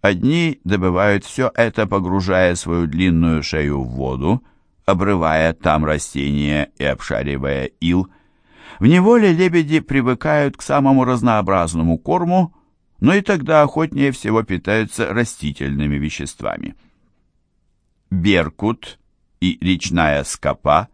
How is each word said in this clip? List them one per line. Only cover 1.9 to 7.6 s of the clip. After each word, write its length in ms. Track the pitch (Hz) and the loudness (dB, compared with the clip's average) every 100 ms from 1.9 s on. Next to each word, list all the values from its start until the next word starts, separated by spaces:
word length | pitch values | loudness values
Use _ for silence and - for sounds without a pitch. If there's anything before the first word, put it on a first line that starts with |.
| 101 90 95 92 92 90 87 | -2 0 -2 0 2 2 0
свою 300 | - 85 82 | -2 -2 -2
длинную 560 | 73 92 82 82 80 | 0 2 2 2 0
шею 380 | 69 78 73 71 | -2 -2 -2 -2
в 80 | 64 | -4
воду, 560 | 64 65 65 73 127 _ _ _ _ | -6 -6 -4 -2 -2 _ _ _ _
обрывая 720 | - 95 98 98 80 80 80 | -2 0 0 0 0 2 0
там 300 | 80 82 76 | 0 -2 0
растения 880 | 76 76 - 69 71 71 73 73 71 _ | 0 -2 -4 -6 -4 -2 -2 -2 -4 _
и 60 | |
обшаривая 840 | 69 64 - 55 69 69 67 69 | -4 -4 -6 -6 -4 -6 -4 -4